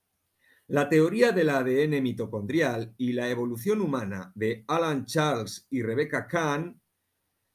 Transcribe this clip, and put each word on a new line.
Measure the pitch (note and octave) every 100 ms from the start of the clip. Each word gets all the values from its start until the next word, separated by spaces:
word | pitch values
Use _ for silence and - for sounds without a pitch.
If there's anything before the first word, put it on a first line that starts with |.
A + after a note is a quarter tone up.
| _ _ _ _ _ _ -
La | C#3+ C#3+
teoría | D#3 D#3+ G#3+ A#3+
del | F#3+ D#3
A | C3+
D | B2+ C3
N | D3+ D3
mitocondrial | B2+ A2+ A2 A2 G2+ D#3 C#3 A#2 A2+ -
y | B2
la | B2 B2
evolución | A#2+ A#2+ A#2 F#3 G#3+
humana | F3 C3 G2+ G2 F#2 G#2
de | A2 A2+ -
Alan | E3 E3 C#3 -
Charles | D#3 D3+ B2 G#2 - -
y | C3
Rebecca | A2 A#2 D3+ C3+ -
Kahn | E3+ D#3 D3 F3 - _ _ _ _ _ _ _